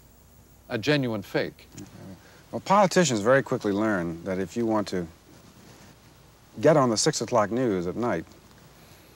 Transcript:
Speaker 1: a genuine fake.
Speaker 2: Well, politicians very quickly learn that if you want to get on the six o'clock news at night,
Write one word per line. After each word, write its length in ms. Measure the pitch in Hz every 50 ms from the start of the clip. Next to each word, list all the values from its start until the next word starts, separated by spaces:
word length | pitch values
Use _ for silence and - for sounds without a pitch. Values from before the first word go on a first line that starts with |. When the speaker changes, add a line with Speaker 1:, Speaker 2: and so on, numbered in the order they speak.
| - - _ - - - - - - - - - - -
Speaker 1:
a 100 | 120 117
genuine 440 | 101 135 151 143 131 120 110 104
fake. 460 | 95 - - 147 104 78 - - - - - 104 101 - - - - - - - - - - - - -
Speaker 2:
Well, 100 | - 117
politicians 600 | - - 190 208 202 175 - 185 175 139 123 104
very 220 | 98 120 135 139
quickly 300 | 123 - 131 113 - 104
learn 500 | 98 101 110 110 104 92 85 85 82 82 85
that 140 | 98 95 92
if 180 | 95 87 -
you 100 | 120 117
want 220 | 110 110 107 101 -
to 180 | 101 90 85 80 - - _ - - - - - - - - - - - - - - - - - - - - - - _ - - - -
get 160 | 110 147 165
on 120 | 151 131 127
the 60 | 110
six 240 | 101 - 160 - -
o'clock 300 | 117 - 127 113 104 95
news 360 | 113 123 131 117 98 92 85
at 100 | 90 87
night, 280 | 104 117 123 95 80 78 - - - - - - - - - - - - - - - - - -